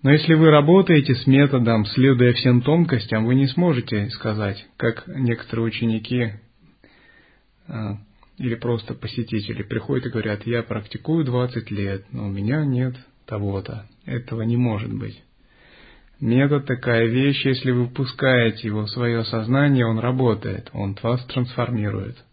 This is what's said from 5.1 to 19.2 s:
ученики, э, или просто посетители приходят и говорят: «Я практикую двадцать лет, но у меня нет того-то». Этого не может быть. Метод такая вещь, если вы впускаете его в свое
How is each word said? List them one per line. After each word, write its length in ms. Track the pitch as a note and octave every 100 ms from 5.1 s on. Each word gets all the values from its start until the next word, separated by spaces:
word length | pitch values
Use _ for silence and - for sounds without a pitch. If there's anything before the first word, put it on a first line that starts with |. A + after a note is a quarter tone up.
| - B2+ A#2 - A#2 A2+
ученики, 680 | G#2+ A#2 A2 G#2+ B2+ A#2 G#2 _ _ _ _ _ _ _ _ _ _ _ _ _
э, 280 | A#2 G#2 G2+ - _ _ _
или 180 | B2+ A2+
просто 380 | A#2+ A#2 -
посетители 720 | A#2 - - A2+ A2+ G2+ A2+
приходят 420 | G#2 A2+ - C3+ B2+
и 40 |
говорят: 360 | A2+ A2 G#2 A2+
«Я 160 | A#2
практикую 640 | A2+ A2 G#2 - - E3
двадцать 480 | C3+ B2 B2 B2 G#2
лет, 340 | G2+ G2 F#2+ G2
но 160 | B2+ G#2+
у 20 |
меня 360 | G2 G#2 C#3+ D3+
нет 300 | B2+ B2+ B2 - _ -
того-то». 640 | G#2+ G2+ G2 F#2+ A2 G2+ _ -
Этого 360 | B2+ B2 A2+
не 140 | A2+ A#2+
может 360 | B2 G#2 A2+
быть. 300 | G#2 G#2+ G2+ _ _ _ _ _ - - - _ _
Метод 460 | - B2 C#3 D3 C#3
такая 420 | B2+ B2 A#2 A2+
вещь, 360 | A#2+ C#3 C#3 C#3
если 260 | C3 C3
вы 160 | B2 B2
впускаете 800 | B2 C3 - C3 B2+ A#2 A2 A2
его 140 | G#2+
в 80 | G#2
свое 340 | G#2 A#2+ A#2